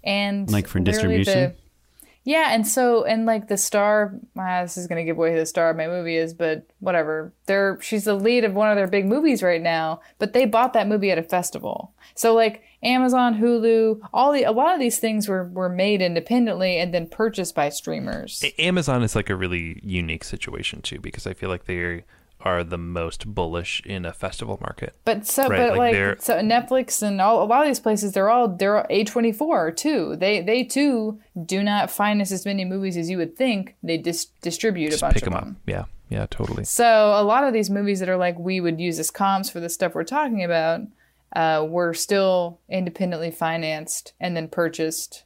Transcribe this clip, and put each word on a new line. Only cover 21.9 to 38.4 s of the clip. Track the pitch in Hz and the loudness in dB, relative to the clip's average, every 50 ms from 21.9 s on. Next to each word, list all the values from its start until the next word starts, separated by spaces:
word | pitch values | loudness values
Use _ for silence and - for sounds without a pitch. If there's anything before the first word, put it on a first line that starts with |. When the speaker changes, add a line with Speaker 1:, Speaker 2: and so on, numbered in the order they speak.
| 85 85 - _ _ _ _ _ _ _ | -6 -8 -12 _ _ _ _ _ _ _
Speaker 3:
are | - 98 90 87 87 | -2 0 0 0 -2
the | 82 90 | -4 -6
most | 85 85 87 87 87 82 82 - - - 107 101 | -8 -8 -6 -6 -6 -6 -6 -6 -10 -10 -8 -4
bullish | 95 90 80 82 87 85 - - - - | -4 -4 -2 -4 -6 -6 -6 -8 -8 -8
in | - 101 95 87 | -8 -10 -8 -8
a | 85 - | -10 -10
festival | - - 95 - - 117 110 101 - | -8 -10 -8 -8 -8 -8 -10 -8 -8
market. | - - - - - - - _ _ | -8 -12 -10 -10 -12 -14 -14 _ _
Speaker 1:
But | 226 220 208 208 | -2 -2 -2 -4
so, | - - 277 262 262 | -4 -2 0 2 2
Speaker 3:
Right, | - | 2
Speaker 1:
but, | - 247 240 | 2 2 2
Speaker 3:
like, | 190 240 | 2 2
Speaker 1:
like, | 247 240 226 | 2 2 2
Speaker 3:
they're | 196 196 202 202 - | 2 2 0 -2 -2
Speaker 1:
so | - - 226 | -2 -2 0
Netflix | 170 208 214 226 240 233 - 254 262 254 254 - - | 0 2 2 2 0 2 2 0 0 0 -2 -4 -2
and | 214 208 202 190 | -2 -2 0 2
all, | 190 208 233 190 | 4 4 4 4
a | 180 | 4
lot | 208 233 269 302 | 4 4 4 4
of | |
these | 294 254 - | 4 2 0
places, | - 226 214 202 208 202 | 0 0 0 2 0 0
they're | 185 196 190 208 | 0 2 4 4
all, | 233 247 240 | 4 4 4
they're | 214 180 175 196 196 208 208 - - | 2 0 0 2 2 2 2 2 2
A | - 202 220 | 0 0 0
twenty-four | 208 - 247 226 233 214 220 302 311 285 202 165 160 | 0 0 0 0 0 0 0 0 0 2 2 0 0
too. | 165 - - 302 302 233 160 147 156 | -4 -2 -2 0 0 0 0 -2 -2
They, | 160 185 196 214 190 | 0 0 2 2 0
they | 165 196 220 254 247 | 2 0 0 0 0
too | 247 - 262 285 294 262 226 214 214 214 214 _ _ _ 180 160 | 0 0 2 2 2 2 0 -2 -4 -6 -10 _ _ _ -10 -6
do | - 185 196 202 | -2 -2 0 2
not | 208 208 208 185 180 | 2 2 2 0 -2
finance | - - 202 208 208 208 202 185 | 0 0 0 2 2 2 0 0
as | 196 180 - | -4 -4 -4
many | 202 196 196 185 | -4 -4 -4 -4
movies | 180 185 196 190 190 175 | -4 -4 -4 -4 -4 -4
as | 175 165 165 | -4 -4 -2
you | 190 | -2
would | 180 165 165 - | -2 -4 -4 -2
think. | - 262 262 220 196 190 - _ _ | -2 0 0 0 -2 -4 -8 _ _
They | - 165 165 | -4 -4 -4
dis-, | 160 165 175 170 165 - _ _ _ - | -2 -2 -4 -4 -4 -8 _ _ _ -8
distribute | 170 165 - - 220 196 175 151 151 | -8 -6 -2 -2 -2 0 0 -2 -2
Speaker 3:
Just | 151 147 | 0 0
Speaker 1:
a | - | 2
bunch | 143 139 | 2 2
Speaker 3:
pick | - - | 2 2
Speaker 1:
of | - - | 0 -4
Speaker 3:
'em | |
up. | - - | -4 -6
Speaker 1:
them. | - 190 - - | -8 -14 -10 -6
Speaker 3:
Yeah, | - 95 - - - - - - - | -6 -6 -6 -6 -10 -12 -16 -12 -8
yeah, | 107 - 101 - | -6 -4 -4 -4
totally. | - - - - - - 104 | -4 -6 -6 -4 -4 -6 -6
Speaker 1:
So | - - - 240 233 226 214 214 208 208 | -4 0 4 4 6 6 6 6 6 4
a | 208 208 | 4 4
lot | 208 220 262 285 | 4 4 4 2
of | 269 226 | 2 2
these | 220 208 180 | 0 0 0
movies | 196 202 202 202 202 190 | 0 0 0 0 -2 -2
that | 185 | 0
are | 180 185 | -2 0
like, | 180 180 180 170 | 0 0 0 -2
we | 170 | -4